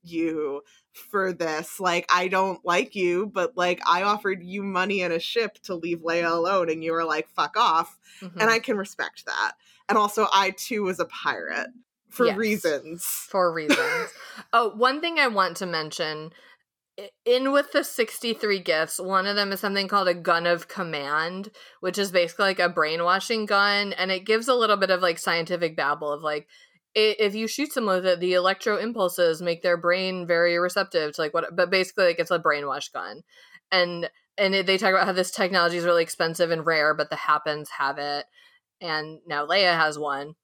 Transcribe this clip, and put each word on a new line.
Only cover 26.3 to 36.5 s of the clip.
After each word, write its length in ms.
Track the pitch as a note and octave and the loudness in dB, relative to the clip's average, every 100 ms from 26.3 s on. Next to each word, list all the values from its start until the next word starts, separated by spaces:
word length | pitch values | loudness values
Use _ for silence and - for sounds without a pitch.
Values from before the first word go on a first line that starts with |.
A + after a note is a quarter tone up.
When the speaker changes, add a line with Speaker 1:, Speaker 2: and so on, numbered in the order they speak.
| D3+ - - _ _ _ G#3+ | -6 -8 -20 _ _ _ 2
Speaker 2:
i-, 180 | G#3+ G#3 | 2 4
if 140 | G#3 G#3+ | 0 0
you 120 | A3 | -4
shoot 240 | - D4 | -4 -4
someone 220 | C4+ G#3+ F#3 | -2 0 2
with 80 | F#3 | 2
it, 120 | F3 | 2
the 120 | F3+ | 2
electro 440 | F3+ F3+ F#3+ A3+ G#3 | 2 2 0 -2 -2
impulses 640 | A3 A3+ F3+ F3 F3 D#3+ | -2 -2 -2 2 2 2
make 200 | F3 E3+ | -2 0
their 140 | F#3 E3+ | 0 2
brain 480 | F3 F3+ F#3 F#3 F3 | 2 0 -2 -4 0
very 300 | E3+ F3 E3+ | 2 4 2
receptive 540 | F3+ G3 F#3+ E3 D3+ D3 | 0 -2 0 0 -2 -2
to, 60 | |
like, 120 | D#3 | -2
what, 220 | E3 D#3+ E3+ | -2 -2 -2
but 140 | F3 | 2
basically, 340 | F#3+ F#3 - F#3 | 2 0 2 2
like, 140 | E3+ | 2
it's 120 | E3 | 0
a 80 | E3+ | 0
brainwash 520 | E3 D3 C#3+ C#3 - | 2 0 -2 -8 -8
gun. 300 | - F2+ B2 _ _ _ - _ | -12 -12 -16 _ _ _ -20 _
And, 380 | F#3+ F3 E3+ E3+ _ _ - | 0 2 -2 -8 _ _ -2
and 160 | G3 G3 | 2 2
it, 100 | F#3 | 2
they 100 | F#3+ | 2
talk 140 | G3 | 4
about 140 | F#3+ F#3 | 2 2
how 40 | |
this 180 | F#3 F#3 | 0 -2
technology 460 | - F#3+ F#3+ E3+ F3 | 0 0 2 2 2
is 80 | E3+ | 2
really 180 | E3+ | 2
expensive 480 | E3 - E3 E3 E3+ | 0 -2 -4 0 0